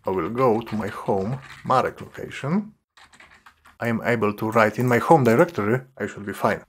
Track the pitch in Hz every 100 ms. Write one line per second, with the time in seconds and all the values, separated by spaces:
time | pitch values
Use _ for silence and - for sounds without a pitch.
0 | - 95 - 120 131 110 113 107 101 -
1 | - 101 98 135 - - - 127 117 -
2 | - - - - 135 185 208 _ _ _
3 | - _ - - _ _ _ _ 117 113
4 | 95 117 104 104 110 113 107 104 123 120
5 | - 165 120 117 175 - 104 127 135 -
6 | 104 - 104 120 117 90